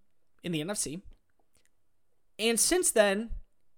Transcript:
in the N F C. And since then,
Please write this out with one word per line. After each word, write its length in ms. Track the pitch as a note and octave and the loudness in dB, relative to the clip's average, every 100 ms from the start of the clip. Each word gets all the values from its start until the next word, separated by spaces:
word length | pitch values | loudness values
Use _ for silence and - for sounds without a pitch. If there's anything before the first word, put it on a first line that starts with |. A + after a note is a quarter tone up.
| _ _ _ _ | _ _ _ _
in 100 | F3 | -6
the 80 | D#3 | -4
N 100 | E3 | -4
F 60 | G#3 | -6
C. 260 | C3 E3 - - _ _ _ _ _ _ _ _ _ _ _ - | -6 -8 -14 -20 _ _ _ _ _ _ _ _ _ _ _ -2
And 200 | A3 A#3 | 0 2
since 320 | - F4+ F4 | 2 2 2
then, 400 | A3+ G#3 G3 A3+ - - _ - | 4 4 2 -4 -8 -10 _ -20